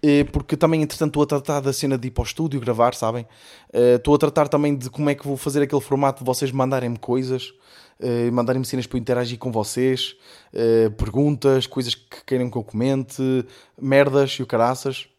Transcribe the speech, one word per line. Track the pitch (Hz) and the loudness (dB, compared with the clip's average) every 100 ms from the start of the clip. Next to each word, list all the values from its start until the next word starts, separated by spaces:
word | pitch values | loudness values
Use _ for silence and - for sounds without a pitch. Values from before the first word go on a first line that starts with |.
Eh, | 151 143 | 4 4
porque | 147 - 131 147 | 2 -2 -4 0
também, | 160 160 | 2 2
entretanto, | 151 - 151 | -2 -2 -2
estou | 143 | 0
a | 147 | 0
tratar | 143 139 143 | 0 -2 -2
da | 135 | -2
cena | 135 139 131 | -2 -2 -2
de | 127 | -4
ir | |
para | - | -4
o | 117 | -6
estúdio | - 160 139 | -4 -4 -4
gravar, | 113 113 117 - | -4 2 2 2
sabem? | 113 117 117 _ - - _ | -4 -4 -8 _ -20 -20 _
Eh, | - 123 123 | 2 4 4
estou | 123 147 | 4 4
a | |
tratar | 151 151 147 | 4 2 2
também | 147 147 143 | 2 0 -2
de | 127 | -6
como | - 147 | -4 -2
é | 143 | -2
que | 143 | -4
vou | 135 | -6
fazer | - 143 | -2 0
aquele | 139 143 | 0 0
formato | - 135 139 135 | 0 0 0 0
de | 127 | -4
vocês | 127 135 | -2 -2
mandarem-me | 131 131 131 123 117 | 0 0 0 -2 -6
coisas, | - 123 127 131 - _ _ - _ _ | -2 -2 -2 -6 -6 _ _ -20 _ _
eh, | 123 120 120 | -4 0 0
mandarem-me | 123 120 131 131 | 0 0 -2 -2
cenas | 131 117 | -6 -4
para | 127 | -6
eu | |
interagir | 113 123 123 117 | -2 -2 -2 -6
com | 131 | -6
vocês, | 113 104 - 131 131 - - - - _ | -4 -4 0 0 0 -4 -10 -20 -20 _
eh, | 95 113 113 113 | -2 2 4 2
perguntas, | 110 107 113 147 147 139 131 127 | 0 -4 0 0 2 2 2 0
coisas | - 120 | -6 -6
que | 123 _ - - | -6 _ -20 -4
queiram | 135 123 | -2 -2
que | 120 | -6
eu | |
comente, | 107 107 127 135 131 - 131 131 123 - _ - | -6 -2 0 0 -4 -4 -2 0 -2 -12 _ -10
merdas | 135 135 143 139 135 | 2 4 6 4 2
e | - | -2
o | 123 | -4
caraças. | 117 120 127 139 131 - | 2 2 0 -4 -8 -12